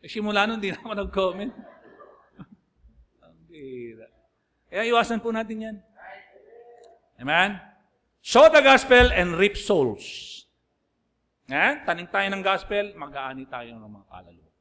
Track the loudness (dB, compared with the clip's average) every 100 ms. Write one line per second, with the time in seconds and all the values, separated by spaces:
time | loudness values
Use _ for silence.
0 | -12 -8 -2 0 0 -2 -6 -8 -10 -8
1 | -6 -2 -2 -2 -10 -12 -20 -20 -20 -20
2 | -20 -20 _ _ -20 -20 _ _ _ _
3 | _ _ _ _ _ -20 -18 -16 -16 -18
4 | -20 _ _ _ _ _ _ -8 0 0
5 | 0 -4 -4 -6 -8 -10 -12 -14 _ _
6 | -20 -20 -20 -20 _ -20 -20 -20 -20 _
7 | _ _ -2 2 2 -2 -16 _ _ _
8 | _ _ 0 8 8 8 8 6 6 6
9 | 6 4 -2 2 0 0 -2 2 2 -2
10 | -14 -18 -18 -20 -20 _ _ _ _ _
11 | _ _ _ _ _ -2 0 -2 -4 -6
12 | -4 -4 -4 -4 -2 -4 -4 -6 -6 -10
13 | -14 -12 -12 -12 -14 -14 -14 -18 -20 -20
14 | _ -20 -20 -20 _ _